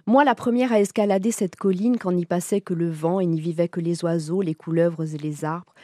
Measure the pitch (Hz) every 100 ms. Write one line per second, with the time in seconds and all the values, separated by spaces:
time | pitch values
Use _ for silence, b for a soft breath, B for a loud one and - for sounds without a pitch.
0 | b 262 285 233 247 240 254 214 202 -
1 | 202 196 220 - 185 - 196 185 233 240
2 | 185 180 170 175 - 202 196 170 170 156
3 | 165 190 175 160 165 165 170 180 170 170
4 | 170 170 151 185 180 156 - 165 170 160
5 | 160 151 151 143 156 170 - _